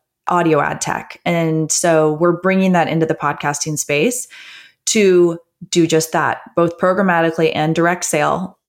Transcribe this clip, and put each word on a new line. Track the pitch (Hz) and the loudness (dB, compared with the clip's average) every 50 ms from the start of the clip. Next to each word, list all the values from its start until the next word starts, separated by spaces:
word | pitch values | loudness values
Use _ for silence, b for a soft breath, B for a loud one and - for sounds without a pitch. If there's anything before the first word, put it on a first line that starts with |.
| _ _ _ _ - - | _ _ _ _ -4 -2
audio | 175 175 170 160 156 143 | 0 2 2 2 2 2
ad | 143 151 151 - | 0 -2 -4 -6
tech. | - - - - - - - - - | -6 -6 -6 -8 -8 -12 -16 -8 -4
And | 175 170 170 165 160 160 160 156 156 | -2 -2 0 0 0 0 0 -2 -2
so | - - - 170 165 156 156 151 | -2 -2 0 2 2 4 4 2
we're | 151 151 175 175 170 170 | 2 0 0 0 0 0
bringing | 185 190 190 190 190 185 | 0 0 2 2 2 2
that | 180 170 156 | 2 2 2
into | - 156 165 160 | 0 0 0 0
the | 160 160 | 0 -2
podcasting | - - 143 143 - - 143 143 - - 160 151 | -2 -4 -6 -4 -4 -4 -4 -4 -4 -6 -6 -6
space | 143 - - 147 147 170 254 - - - - B B B B B B B B B B - | -6 -4 -2 0 0 0 0 -2 -4 -10 -14 B B B B B B B B B B -6
to | - - 220 202 190 180 175 175 170 165 170 _ _ _ - 175 - | -2 0 2 4 4 6 4 4 2 0 -4 _ _ _ -20 -10 -4
do | - 175 165 | 0 0 2
just | 160 160 160 156 - | 2 2 0 0 0
that, | - 165 147 120 - - - - - | -2 -2 -2 -2 -4 -6 -8 -6 -2
both | 170 170 165 165 - | 0 0 0 0 -2
programmatically | 190 185 185 208 190 185 170 165 165 165 160 175 165 160 - | 0 0 0 0 0 0 2 2 0 0 0 0 0 0 0
and | - 156 160 160 | 0 0 0 0
direct | 170 165 170 180 175 - | 2 2 0 0 -2 -4
sale. | - - 147 147 147 143 175 185 - - _ _ | -4 -2 -2 0 0 -2 -4 -6 -8 -12 _ _